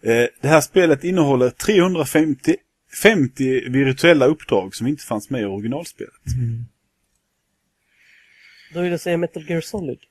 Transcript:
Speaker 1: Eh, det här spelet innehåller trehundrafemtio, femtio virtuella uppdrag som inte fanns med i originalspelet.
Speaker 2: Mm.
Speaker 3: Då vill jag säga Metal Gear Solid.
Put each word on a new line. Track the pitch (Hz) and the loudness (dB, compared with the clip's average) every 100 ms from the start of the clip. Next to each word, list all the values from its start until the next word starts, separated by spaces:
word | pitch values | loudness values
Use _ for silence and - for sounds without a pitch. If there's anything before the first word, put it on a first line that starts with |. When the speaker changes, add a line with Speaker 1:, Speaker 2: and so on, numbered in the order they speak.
Speaker 1:
Eh, | 107 117 120 _ | 0 0 0 _
det | 139 | 2
här | 160 | 2
spelet | 196 - 175 139 | 2 2 2 2
innehåller | 170 185 143 131 123 | 0 0 2 2 0
trehundrafemtio, | - - 208 180 175 139 156 156 143 - - _ _ _ - | 0 0 2 2 0 -2 0 0 0 -2 -4 _ _ _ 0
femtio | 202 214 131 - 131 131 127 | 2 4 0 0 -2 -2 -2
virtuella | 127 135 131 165 160 139 | 0 0 2 4 6 4
uppdrag | 156 - 107 95 - | 2 0 -2 -2 -6
som | 120 | -6
inte | 147 | -6
fanns | - 110 - | -6 -8 -6
med | 135 | -6
i | 101 | -4
originalspelet. | 98 107 135 170 - - _ - 123 | -6 -6 -8 -10 -14 -16 _ -8 -4
Speaker 2:
Mm. | 117 117 117 _ _ _ _ _ _ _ _ _ _ _ _ _ _ _ _ _ - _ _ | -4 -6 -12 _ _ _ _ _ _ _ _ _ _ _ _ _ _ _ _ _ -20 _ _
Speaker 3:
Då | 160 | -6
vill | 180 | -4
jag | 170 | -4
säga | - 170 | -4 -2
Metal | 170 - 151 | -4 -6 -6
Gear | 170 | -6
Solid. | 160 214 160 120 _ | -6 -8 -8 -10 _